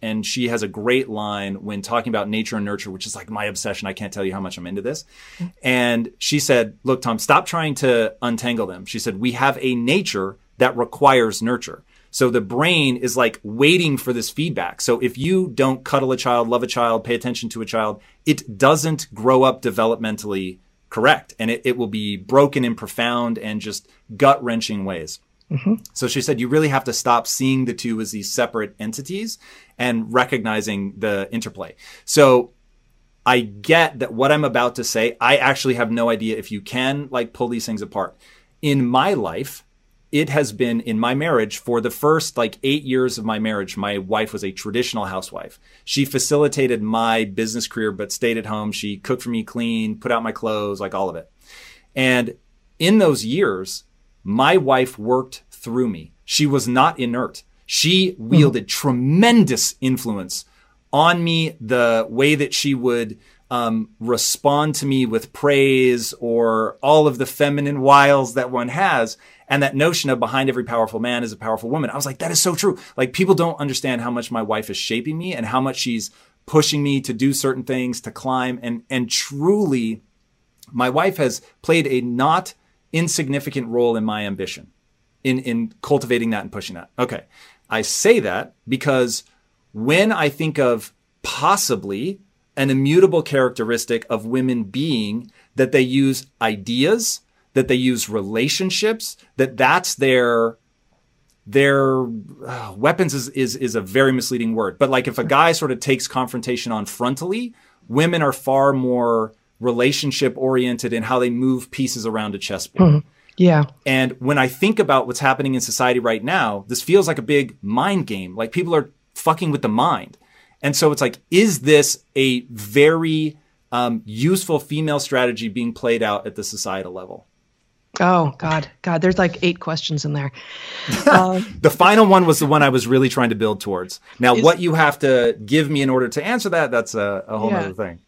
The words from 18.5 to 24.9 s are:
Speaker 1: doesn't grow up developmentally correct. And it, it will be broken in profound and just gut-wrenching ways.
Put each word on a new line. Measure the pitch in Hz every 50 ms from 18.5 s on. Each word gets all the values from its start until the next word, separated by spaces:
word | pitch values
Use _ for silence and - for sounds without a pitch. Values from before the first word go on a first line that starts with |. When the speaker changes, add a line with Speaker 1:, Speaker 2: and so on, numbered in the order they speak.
| 104 95
Speaker 1:
doesn't | 135 139 160 151 147 160 156 156 - - 107
grow | 107 110 127 131 127 131
up | 131 127 127
developmentally | - 117 95 117 110 113 117 110 113 107 107 104 107 104 98 95 95 92 90 - _ _ _ _ _ _
correct. | - 110 110 147 - - - - - -
And | 110 113
it, | 117 - -
it | 131 120
will | 123 117
be | 101 107 107 107 104 101
broken | 95 98 104 131 139 143 139 143 139 123
in | 117 113
profound | - 110 98 - - 117 120 120 120 120 117 113 110
and | 104 107 107 107
just | 101 107 98 - - _ _ _ _ - 110
gut-wrenching | 95 139 135 139 - 120 120 117 113 110 - 107 101 95
ways. | 98